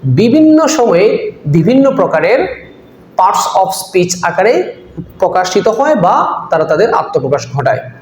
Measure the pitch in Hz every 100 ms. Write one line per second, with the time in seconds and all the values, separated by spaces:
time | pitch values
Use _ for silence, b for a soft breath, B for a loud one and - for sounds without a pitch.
0 | 135 127 226 302 311 311 311 311 233 170
1 | 208 - - - 151 160 160 262 269 -
2 | 175 160 165 262 370 - - - - -
3 | - - 185 202 - 202 185 - - 185
4 | 175 - 175 175 196 330 - - - -
5 | - - 175 180 180 202 202 220 285 277
6 | 175 254 - - - 165 156 156 233 220
7 | - 160 131 139 - 135 - 110 - -